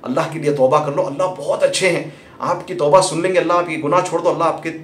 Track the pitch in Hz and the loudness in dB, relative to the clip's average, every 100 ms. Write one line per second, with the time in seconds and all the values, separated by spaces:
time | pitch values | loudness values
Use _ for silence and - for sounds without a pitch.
0 | 120 143 151 151 143 143 131 151 147 143 | -4 -4 -4 -2 -2 2 4 4 0 -2
1 | 180 143 185 185 143 185 190 - 185 165 | -4 -2 -4 -4 -4 0 0 2 0 0
2 | 160 - - - 139 170 - - 147 185 | -6 -16 -20 -8 -4 -4 -6 -2 4 4
3 | 180 156 180 185 165 175 160 151 143 175 | 4 0 0 0 2 2 0 -4 0 0
4 | 180 165 170 147 165 - 165 160 | 0 0 0 2 0 -2 -8 -10